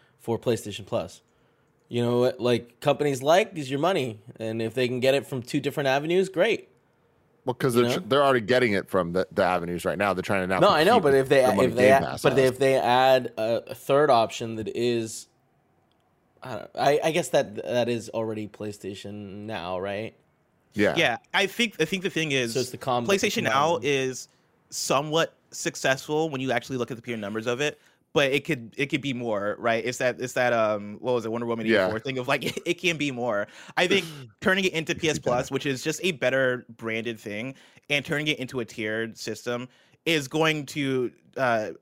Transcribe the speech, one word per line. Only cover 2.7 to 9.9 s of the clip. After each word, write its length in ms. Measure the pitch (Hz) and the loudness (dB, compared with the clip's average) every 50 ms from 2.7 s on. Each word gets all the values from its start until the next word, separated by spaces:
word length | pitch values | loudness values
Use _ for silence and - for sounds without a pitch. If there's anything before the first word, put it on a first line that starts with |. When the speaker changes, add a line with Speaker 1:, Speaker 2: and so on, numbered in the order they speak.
| _ _ | _ _
Speaker 1:
companies 420 | - 147 135 - 147 147 135 123 131 | 0 0 2 2 2 -2 -2 0 2
like 340 | 147 165 190 220 226 - | 4 4 4 4 2 -2
is 120 | 160 143 127 | -10 -8 -6
your 100 | 143 139 | -4 -2
money, 400 | 156 180 196 165 131 127 107 110 - - - - | 0 2 2 0 0 -2 -6 -10 -14 -18 -12 -8
and 240 | 110 110 113 113 113 | -6 -4 -4 -2 -4
if 120 | 113 - | -2 0
they 120 | 127 127 | 0 0
can 140 | 120 127 123 | 0 0 2
get 140 | 120 131 135 | 4 4 4
it 120 | 139 113 | 4 2
from 160 | - 139 127 107 | -2 -6 -8 -6
two 180 | - - 143 | -4 -4 -2
different 280 | 135 143 - 156 143 135 | -2 -2 -2 -2 0 2
avenues, 400 | 131 143 147 160 175 185 190 185 | 2 2 2 2 2 2 2 2
great. 400 | - 160 190 233 202 - - - _ _ _ _ _ _ _ _ _ _ _ _ _ _ - | 2 2 2 2 2 -2 -6 -10 _ _ _ _ _ _ _ _ _ _ _ _ _ _ -6
Speaker 2:
Well, 100 | 131 123 | -6 -4
'cause 200 | - - 135 117 | 0 0 2 4
Speaker 1:
You 80 | 120 120 | 4 4
Speaker 2:
they're 100 | 120 131 | 4 2
tr-, 60 | 175 | 0
Speaker 1:
know? 60 | 180 - | 0 0
Speaker 2:
they're 140 | 135 143 143 | 2 4 4
already 200 | 139 131 123 107 | 4 4 2 2
getting 320 | 87 123 123 123 113 101 | 2 4 4 4 4 2
it 140 | 95 - - | 0 -2 0
from 240 | - 92 87 85 85 | 0 0 0 0 0
the, 140 | 90 - - - | -2 -2 -2 0
the 100 | 101 92 | 2 2
avenues 420 | 87 92 87 85 87 87 85 - | 2 2 0 -2 -4 -6 -4 -2
right 140 | 92 | -2